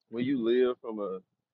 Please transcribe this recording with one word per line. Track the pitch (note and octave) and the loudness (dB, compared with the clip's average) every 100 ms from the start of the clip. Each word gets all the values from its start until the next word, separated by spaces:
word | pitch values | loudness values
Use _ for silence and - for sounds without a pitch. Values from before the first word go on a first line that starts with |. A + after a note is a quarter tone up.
| _ | _
when | A#2 | -4
you | B2+ C3+ | -2 0
live | A2+ B2 B2 B2 | 2 4 4 0
from | A#2+ G#2+ | -6 -6
a, | G2+ F#2+ - _ _ | -6 -6 -12 _ _